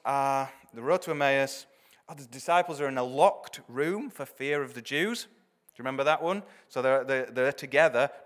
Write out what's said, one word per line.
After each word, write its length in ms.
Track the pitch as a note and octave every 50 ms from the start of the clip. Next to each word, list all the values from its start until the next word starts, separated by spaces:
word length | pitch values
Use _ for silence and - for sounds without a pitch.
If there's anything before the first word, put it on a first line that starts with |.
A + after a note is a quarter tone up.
| -
are 460 | C3 C#3 C#3 C#3 C#3 C3+ C3+ C3+ C3+ - - - _
the 100 | - A#2
road 200 | A#2+ C#3+ F3 F3+
to 80 | - E3
Emmaus. 560 | D#3 C#3+ C#3+ C#3 C3+ C3+ C3+ C3+ - - - _ _ _ _ _ _ _ _ -
Oh, 60 | E3
the 120 | C#3+ C3+
disciples 540 | A#2 B2 C3+ - E3+ E3+ F3+ F3 F3 D#3 C#3
are 80 | D3 C3+
in 100 | C3+ B2+
a 60 | B2
locked 560 | B2+ C3 C#3 E3+ G3 - - - - - - - -
room 420 | A#2+ C3 D3 E3 G3 G#3 D4 B3+
for 140 | - - C#3
fear 380 | - - - C3+ C#3+ D3 D3
of 120 | C#3 B2 B2
the 80 | B2+
Jews. 420 | A#2 - C3+ D3+ F3 G#3+ A#3+ - -
Do 580 | - _ _ _ _ _ _ _ _ _ -
you 20 | B2
remember 200 | C3 C3+ C3+ C#3
that 180 | D3+ D#3 C#3+
one? 200 | D#3+ E3+ F#3+ G#3 G3 - - - _ _
So 140 | - C3
they're, 220 | B2 C3 C3+ C3+ B2+
they're, 220 | C3+ C3+ C3 B2+
they're 260 | A2+ A#2 B2+ B2+ C#3
together. 580 | C#3 - D3 C3 C3+ C#3+ E3 D#3+ A#2 A#2+ C#3 C#3 - - -